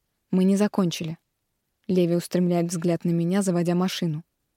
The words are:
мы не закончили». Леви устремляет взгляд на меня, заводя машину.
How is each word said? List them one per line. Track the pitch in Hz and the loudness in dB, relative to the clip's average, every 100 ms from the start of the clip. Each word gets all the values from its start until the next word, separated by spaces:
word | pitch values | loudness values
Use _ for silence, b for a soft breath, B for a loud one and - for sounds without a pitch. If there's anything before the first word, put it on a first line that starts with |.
| _ _ _ | _ _ _
мы | 185 | 2
не | 185 196 | 4 4
закончили». | 208 - 180 - 160 165 _ _ _ _ _ _ - | 2 0 -2 -2 -8 -12 _ _ _ _ _ _ -2
Леви | 185 175 175 | 2 2 0
устремляет | - 180 180 175 170 | -2 0 0 0 -2
взгляд | 175 175 165 175 | -2 -2 -2 0
на | |
меня, | 170 170 190 | 0 0 0
заводя | 190 175 170 175 | 0 0 0 0
машину. | 185 - 170 151 - _ _ | -2 -2 -4 -6 -10 _ _